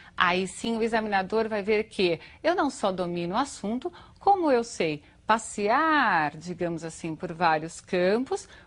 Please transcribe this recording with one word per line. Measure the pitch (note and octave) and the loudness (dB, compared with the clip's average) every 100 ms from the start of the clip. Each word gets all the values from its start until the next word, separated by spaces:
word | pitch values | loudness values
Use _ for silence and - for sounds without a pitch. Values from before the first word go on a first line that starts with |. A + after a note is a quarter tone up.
| - - | -6 2
Aí | F3+ F3+ F#3 | 2 2 -2
sim | - A3+ A3+ | -6 -4 -2
o | |
examinador | A3+ A3+ G#3+ G3 F#3+ A3 A3 | 0 0 0 -2 0 0 0
vai | G#3+ | -2
ver | G3 G#3+ A3 | 0 0 0
que | - F3+ D#3 - - | 0 0 0 -6 -4
eu | D4+ F#4 | 0 2
não | D4 | 0
só | - G#3 | 0 -2
domino | F#3 F3 F3 F3 G#3 | -2 -4 -4 -2 -2
o | |
assunto, | C#4 - G3+ B3 F4 - - - | -2 -4 -6 -4 -6 -12 -20 -4
como | - G4 D#4 | 2 2 4
eu | B3 | 2
sei | A#3 - E3 D3 - - - | 0 -2 -2 -2 -8 -6 0
passear, | A3+ - - G#3 B3+ D#4+ D4+ A#3 F3 D3+ D#3+ | 0 0 -4 0 2 2 2 4 2 0 -2
digamos | F3 E3+ F3 E3 | -10 -4 -4 -4
assim, | E3 - E3+ D#3 | -8 -10 -8 -8
por | F3 | -8
vários | E3 F3 D#3 D#3 - | 0 2 2 0 -12
campos, | - F3+ F3+ A3 C4 G4 - - | -4 2 4 2 0 -6 -8 -20